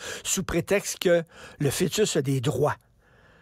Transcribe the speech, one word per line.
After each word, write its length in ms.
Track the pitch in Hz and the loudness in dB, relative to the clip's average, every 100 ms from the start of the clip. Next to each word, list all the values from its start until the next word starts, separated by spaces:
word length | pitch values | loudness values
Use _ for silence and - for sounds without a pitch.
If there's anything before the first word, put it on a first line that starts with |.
| - - | -8 -10
sous 180 | - - | -4 -4
prétexte 560 | - 170 160 196 - - | -2 -2 0 0 0 -2
que 240 | 185 170 165 - - - | 2 2 2 -14 -20 -2
le 100 | 143 | -2
fœtus 460 | - 180 - 214 165 | 0 -2 2 0 2
a 60 | |
des 180 | 135 135 | 0 0
droits. 340 | 120 185 147 - _ _ _ _ _ _ | 0 0 0 -2 _ _ _ _ _ _